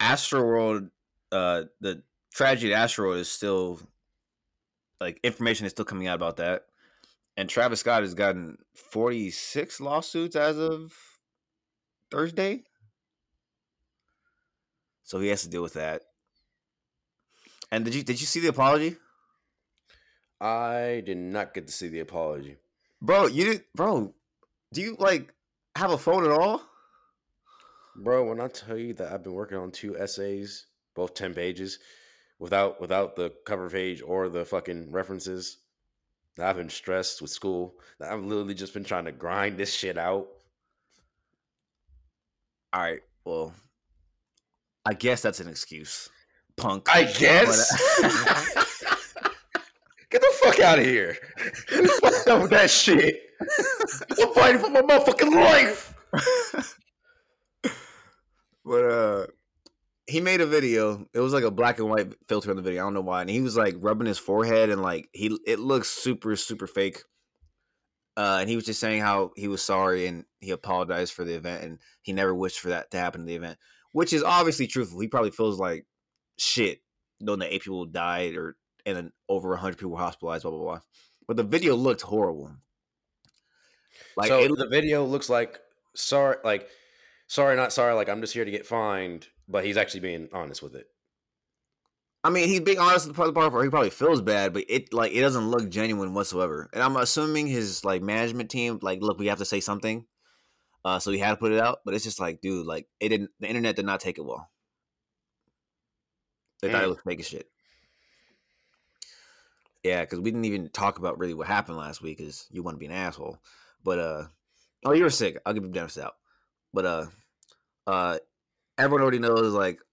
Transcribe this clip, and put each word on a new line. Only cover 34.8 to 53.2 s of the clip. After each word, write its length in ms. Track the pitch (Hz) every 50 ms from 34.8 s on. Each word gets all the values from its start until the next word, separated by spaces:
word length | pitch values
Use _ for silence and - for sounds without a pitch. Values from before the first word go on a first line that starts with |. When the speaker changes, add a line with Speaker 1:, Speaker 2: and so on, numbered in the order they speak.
| 82 73
Speaker 2:
references, 640 | 82 95 92 - 95 90 90 95 92 92 87 - - - _ _ _ _ _ _ _ _ _ _ _ _ _ _ _
that 120 | - 87 95
I've 60 | 95
been 140 | 90 85 78
stressed 500 | - - - 95 92 92 90 - - -
with 120 | 80 -
school, 420 | - - - 98 92 87 90 90 - _ _ - _ -
that 140 | 76 82
I've 100 | 107 107
literally 320 | 95 101 107 104 104 98 101
just 180 | 92 98 95
been 120 | - 104 98
trying 220 | - 98 87 85
to 40 | 80
grind 480 | 73 - 85 85 92 101 98 107 95 92
this 160 | 98 - -
shit 240 | - - 92 87 85
out. 300 | 85 90 95 98 98 - - _ _ _ _ _ _ _ _ _ _ _ _ _ _ _ _ _ _ _ _ _ _ _ _ _ _ _ _ _ _ _ _ _ _ _ _ _ _ _ _ _ _ _ _ _ _ _
Speaker 1:
All 100 | - 92
right, 180 | 87 82 82 - - _ _ _ _
well, 280 | 85 82 80 80 80 85 - _ _ _ _ _ _ _ _ _ _ _ _ _ _ _ _ _ _ _ _ _ _ _ _ -
I 80 | 110 104
guess 260 | - 120 123 123 117
that's 200 | - 110 85 -
an 80 | 87 85
excuse, 600 | 78 - - - 80 78 78 - - - - - _ _ _ _ _ _ _ _ _
punk. 300 | - - 107 98 95 - - 165
Speaker 2:
I 80 | 170
guess? 960 | 156 120 104 - - 135 160 180 226 - - - - - - - 508 571 640 571
Speaker 1:
But, 120 | - 370 320 - - - - 294 302 - -
uh, 80 | 659 - -
<laughs> 40 | - - - - - - - - - - - - - - - _ - - - - _ _ _ _ _ - - _
Speaker 2:
Get 100 | - 494
the 140 | 508 554 539 -
fuck 200 | - - - -
outta 240 | 453 170 160 143 113
here. 340 | 127 123 110 92 85 82 - - - - - - - - - - -
Get 140 | - 294
the 160 | 359 359 571 494
fuck 280 | - - 494 494 - 247
out 140 | 233 202
with 80 | 185 -
that 180 | - - 190 -
shit. 460 | - - - - 175 - - - - -